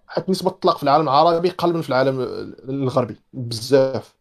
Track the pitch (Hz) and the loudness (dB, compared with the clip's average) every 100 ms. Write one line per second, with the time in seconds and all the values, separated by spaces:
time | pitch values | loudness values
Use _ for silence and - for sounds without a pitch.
0 | - - 175 185 180 - 180 - 143 147 | -10 -6 -4 -2 -2 -2 0 0 2 2
1 | 156 135 165 170 175 175 175 165 156 127 | 4 4 4 2 0 -2 -2 -2 -2 0
2 | 135 135 120 95 104 - 127 139 135 - | 0 0 -4 -8 -12 -14 -10 -4 -2 0
3 | 117 - _ 131 120 117 117 135 135 127 | -2 -6 _ -12 -10 -8 2 2 2 -2
4 | - _ | -10 _